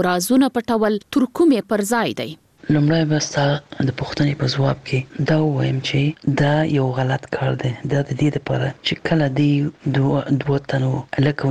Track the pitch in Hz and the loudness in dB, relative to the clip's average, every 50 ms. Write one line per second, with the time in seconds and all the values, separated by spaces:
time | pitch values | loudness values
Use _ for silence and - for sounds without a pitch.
0 | 180 180 180 180 180 - 254 269 277 254 - 240 220 - 233 220 220 208 214 202 | 2 2 0 0 0 2 2 4 4 2 0 -2 -2 -2 0 0 2 0 0 -2
1 | - - - - 254 - - - 349 320 262 202 - - 226 208 202 196 240 233 | -6 -2 0 0 0 0 2 2 4 4 4 2 0 -2 -2 -2 0 0 0 0
2 | 202 135 104 - 117 151 160 - _ _ _ _ - - 151 147 147 147 165 165 | 0 -2 -4 -6 -8 -8 -10 -14 _ _ _ _ -2 0 2 4 4 4 4 2
3 | 160 151 151 147 - - - 147 143 143 143 147 - _ - - 139 131 - - | 2 2 0 0 -2 -2 -2 0 0 0 0 -2 -4 _ -6 -2 -2 -2 -2 -4
4 | 139 - - - 147 143 143 - 135 123 131 139 135 139 131 - - - 135 131 | -8 -6 -2 0 0 0 0 0 -2 -2 0 0 0 0 0 -2 -4 -4 -4 -4
5 | 135 - - - 143 160 156 156 156 151 143 131 131 135 131 131 131 - - 139 | -4 -6 -6 -4 0 0 2 2 2 2 0 0 0 -2 -2 -4 -4 -2 -2 0
6 | 139 151 160 - - 147 135 - 143 143 147 156 156 - 151 139 131 127 123 127 | 0 0 -2 -2 -2 -2 0 2 2 2 2 2 2 2 2 0 0 0 0 -2
7 | 127 131 135 131 - - - - 131 131 131 127 135 127 117 - - 135 143 143 | 0 0 -2 -4 -4 -6 -6 -4 -2 -2 -2 -2 -2 -4 -4 -6 -4 -2 -2 0
8 | 139 - 131 - 147 147 143 139 - - 131 131 131 135 - - - - 160 - | 0 -2 -2 0 0 0 0 -2 -4 -2 -2 -2 -2 -4 -6 -6 -6 -6 -6 -4
9 | - - 165 160 151 135 131 143 147 147 143 143 143 147 - - - 143 131 139 | -2 0 0 2 2 0 0 2 2 2 2 2 0 -2 -6 -6 -4 -2 0 2
10 | 135 139 143 139 - - 143 131 - 143 139 139 - - - 135 131 131 131 135 | 2 2 2 0 0 0 -2 -2 0 0 -2 -2 -2 -2 -2 -2 0 0 -2 -4
11 | - - - - 135 147 143 - - 135 | -6 -6 -2 0 0 0 0 0 0 0